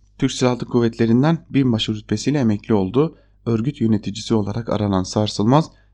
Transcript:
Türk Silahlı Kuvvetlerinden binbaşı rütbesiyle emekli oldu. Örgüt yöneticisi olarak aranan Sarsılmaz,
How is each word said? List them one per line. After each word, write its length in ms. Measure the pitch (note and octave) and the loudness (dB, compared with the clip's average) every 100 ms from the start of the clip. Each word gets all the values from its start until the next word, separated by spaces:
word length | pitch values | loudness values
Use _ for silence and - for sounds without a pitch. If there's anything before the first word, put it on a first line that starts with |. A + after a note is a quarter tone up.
| _ - | _ -4
Türk 140 | C3+ | -4
Silahlı 340 | - B2+ A#2+ - | 0 -2 -2 -2
Kuvvetlerinden 800 | A#2+ A#2 A#2 A2+ A#2 D3 E3 - | 0 0 0 2 4 2 0 -2
binbaşı 440 | C#3 B2+ A2 - G#2+ | 0 0 0 -2 -6
rütbesiyle 440 | - G#2 - D3 | -4 -4 -2 0
emekli 340 | A#2 G#2 - | 0 0 0
oldu. 440 | G#2+ F#2+ B2 D#3+ - _ _ - | 0 2 0 0 -2 _ _ -4
Örgüt 360 | A2+ A#2 - | -2 -2 -2
yöneticisi 520 | A2+ G#2+ G2+ G#2 - | 0 0 -2 -8 -2
olarak 360 | A2+ G2+ A2+ A2+ | 0 0 -6 -4
aranan 340 | G#2 G#2 G2 | -2 0 0
Sarsılmaz, 680 | F#2 G#2+ G#2+ - G#2 C#3+ D#3+ _ _ | 0 -2 -2 0 2 2 0 _ _